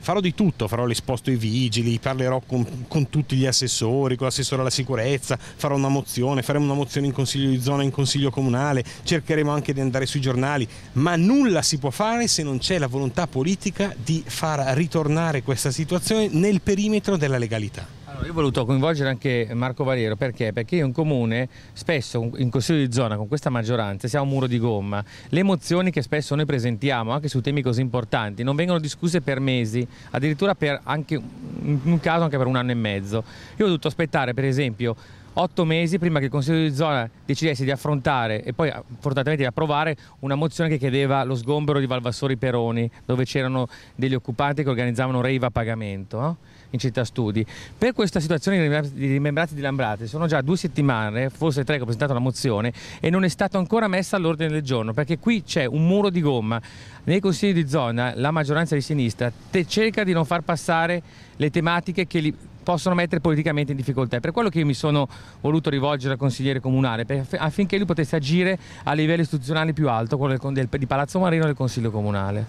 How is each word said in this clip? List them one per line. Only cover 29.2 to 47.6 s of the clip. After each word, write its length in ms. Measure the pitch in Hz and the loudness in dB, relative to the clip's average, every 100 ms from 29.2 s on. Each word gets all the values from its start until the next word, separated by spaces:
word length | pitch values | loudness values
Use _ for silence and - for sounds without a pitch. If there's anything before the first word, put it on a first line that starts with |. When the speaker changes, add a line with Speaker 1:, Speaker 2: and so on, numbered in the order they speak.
Speaker 2:
per 180 | 139 135 | 0 -2
mesi, 480 | 135 127 113 117 123 - - | 0 0 0 -2 -4 -8 -6
addirittura 460 | 120 143 151 196 - | -2 0 0 0 2
per 260 | 151 139 | 0 -2
anche, 320 | - 147 147 147 | -4 -4 -2 -6
in 640 | - - - - 143 147 | -6 -12 -12 -6 -2 0
un 160 | 139 170 | 2 2
caso 240 | 175 165 165 | 2 2 2
anche 100 | 139 | 2
per 120 | 127 | 2
un 100 | 131 | 2
anno 140 | 123 | 0
e 40 | 120 | 0
mezzo. 480 | 110 101 98 110 113 - - - | 0 -2 -2 -4 -4 -14 -20 0
Io 80 | |
ho 40 | 214 | 2
dovuto 180 | 170 156 | 2 -2
aspettare 460 | 139 165 160 127 | -2 0 0 0
per 100 | 120 | 0
esempio 500 | 135 131 139 104 120 113 - - - | 0 2 0 0 -2 -4 -10 -20 -8
otto 300 | - 180 - | -2 0 0
mesi 340 | 165 160 170 185 | 0 2 2 0
prima 220 | 175 156 | 2 0
che 60 | 135 | 0
il 60 | |
consiglio 360 | 143 135 160 160 | -2 0 2 2
di 80 | 135 | 0
zona 340 | 160 139 113 - | 0 0 -2 -8
decidesse 400 | - 139 160 135 | -4 0 0 0
di 80 | 135 | 0
affrontare 720 | 139 147 147 127 135 113 110 | 0 0 0 2 0 0 -2
e 80 | - | -4
poi 180 | 120 160 - - 120 | -2 -2 -2 -12 -8
fortunatamente 440 | 147 131 135 151 | -4 0 0 0
di 20 | 131 | 0
approvare 500 | 120 156 147 156 147 - - | 0 0 0 0 -4 -10 -10
una 160 | 135 139 | -4 0
mozione 340 | 160 - 165 | -2 0 0
che 80 | 151 | 0
chiedeva 460 | 135 131 139 139 | 0 2 2 2
lo 120 | 127 131 | 0 -2
sgombero 440 | 117 147 147 143 | 0 0 2 0
di 60 | 131 | 0
Valvassori 500 | 127 120 117 139 131 | -2 -2 -2 -2 0
Peroni, 560 | 131 120 117 117 117 - - | 0 0 0 0 -2 -6 -4
dove 180 | 127 | -2
c'erano 460 | 127 143 127 131 123 - - - | 0 0 0 -2 -4 -8 -20 -4
degli 200 | 131 131 | -2 0
occupanti 480 | - 117 143 143 | -4 -2 0 0
che 60 | 139 | 0
organizzavano 520 | 120 123 117 131 127 | 0 0 0 0 0
rave 240 | 123 131 123 | 0 0 0
a 40 | |
pagamento, 680 | 110 113 113 107 98 92 110 | -2 -2 -4 -4 -8 -8 -4
no? 180 | 143 165 - - - | -4 -6 -12 -20 -8
In 80 | 120 | -4
città 260 | 131 117 120 | -2 -2 -4
studi. 400 | - 110 104 107 - | -2 -2 0 -2 -8